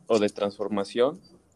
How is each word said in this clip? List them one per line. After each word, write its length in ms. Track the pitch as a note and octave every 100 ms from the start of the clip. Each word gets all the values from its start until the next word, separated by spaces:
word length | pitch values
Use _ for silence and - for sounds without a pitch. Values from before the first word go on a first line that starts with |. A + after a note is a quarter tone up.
| -
o 120 | A2+
de 100 | G2+
transformación. 880 | - G2+ - G2 G#2 G2 A2+ C3 F#3 _ - _